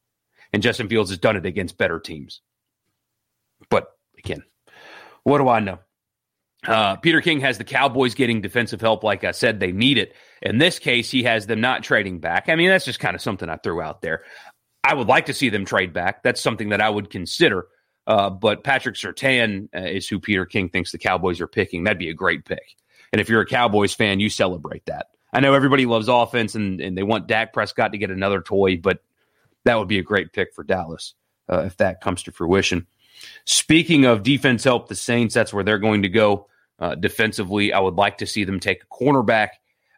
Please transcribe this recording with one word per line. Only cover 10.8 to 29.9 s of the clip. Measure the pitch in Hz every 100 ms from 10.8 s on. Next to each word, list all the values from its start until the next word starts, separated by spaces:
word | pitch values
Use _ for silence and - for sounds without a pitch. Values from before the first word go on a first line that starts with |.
| - 120 110
he | 131
has | 120 113 104
them | 110
not | 120 127
trading | - 123 98 87
back. | 82 85 -
I | 160
mean, | 175
that's | 190 143
just | -
kinda | 107 90
something | - 95 82
I | 80
threw | 101 85
out | 78 76
there. | 82 78 - - - _ _ _
I | 135
would | 147 107
like | 139 160
to | 127
see | 127
them | 104 98
trade | 107 92 85
back. | 87 -
That's | 127 120
something | 135 110 107
that | 101
I | 107
would | 104 101
consider. | 104 87 - 165 98 - _ _ _ -
Uh, | 107 98
but | 95 107 104 -
Patrick | 131 123 98
Surtain, | 101 85 135 127 113 98 107 85
uh, |
is | 92 95 -
who | 101
Peter | - 98 90
King | - 92
thinks | 95 87
the | 87
Cowboys | 107 92 92 85
are | 82
picking. | - 95 87 92
That'd | 98
be | 85
a | 80
great | 90 78 -
pick. | - - _ _ _ -
And | 107
if | 101
you're | 113
a | 98
Cowboys | 127 120 104 101 -
fan, | 107 98
you | 104
celebrate | - 98 90 76 - -
that. | 78 - _ _
I | -
know | 139 139
everybody | 135 135 123
loves | 113 107
offense | 123 117 123 110 113
and, | 101 92
and | 92 92
they |
want | 101 110 87
Dak | 110 113 -
Prescott | 104 - 107
to | 104
get | 101
another | 95 98 98
toy, | - 98 98 92
but | 95 90 _ _ _ _ _ _ 123
that | 117
would |
be | 98